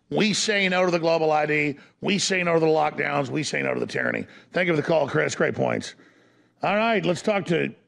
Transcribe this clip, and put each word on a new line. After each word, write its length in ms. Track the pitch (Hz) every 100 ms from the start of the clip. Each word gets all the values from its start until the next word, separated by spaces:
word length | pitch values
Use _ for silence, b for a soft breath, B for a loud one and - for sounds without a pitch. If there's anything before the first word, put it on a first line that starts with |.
| -
We 220 | 143 208
say 340 | - 214 202 185
no 160 | 180 185
to 60 |
the 80 | 170
global 320 | 165 165 160
I 140 | 151 151
D. 320 | 151 147 139 B B
We 180 | - 196
say 240 | - 185
no 100 | 175
to 60 | 165
the 60 | 160
lockdowns. 640 | 156 151 147 143 143 127
We 120 | 151
say 220 | 143 147
no 100 | 135
to 60 | 123
the 80 | 113
tyranny. 400 | 131 120 113 104 B B
Thank 140 | 175 180
you 60 |
for 80 | 151
the 60 | 147
call, 200 | 160 143
Chris. 260 | 156 147
Great 220 | - 147 -
points. 400 | 123 113 - - b b b b b -
All 140 | 165 208
right, 280 | 226 214
let's 200 | 165 165
talk 220 | 214 202 170
to 280 | 156 139 -